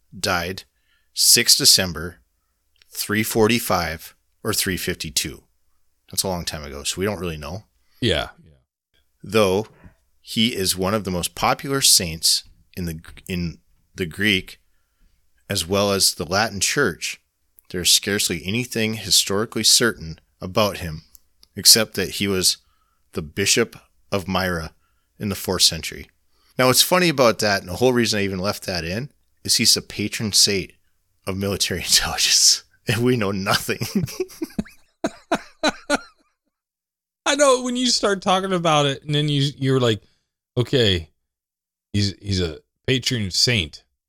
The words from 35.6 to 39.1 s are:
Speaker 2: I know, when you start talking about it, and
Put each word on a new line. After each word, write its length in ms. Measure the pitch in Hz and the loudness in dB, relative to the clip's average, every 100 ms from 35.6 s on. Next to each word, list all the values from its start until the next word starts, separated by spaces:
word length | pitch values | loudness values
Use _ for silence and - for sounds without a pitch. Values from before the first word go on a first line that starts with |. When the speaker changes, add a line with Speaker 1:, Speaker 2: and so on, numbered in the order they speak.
| 311 - - 285 - _ _ _ _ _ _ _ _ _ _ _ 330 | -4 -4 -4 -4 -4 _ _ _ _ _ _ _ _ _ _ _ 0
Speaker 2:
I 80 | 285 | 4
know, 280 | 285 254 | 4 4
when 120 | 247 247 | 0 -2
you 120 | 254 | 0
start 340 | - 214 196 | 2 0 0
talking 320 | 202 190 190 | 0 0 0
about 320 | 185 170 151 143 | 0 2 4 2
it, 180 | 135 | -2
and 100 | 147 | -2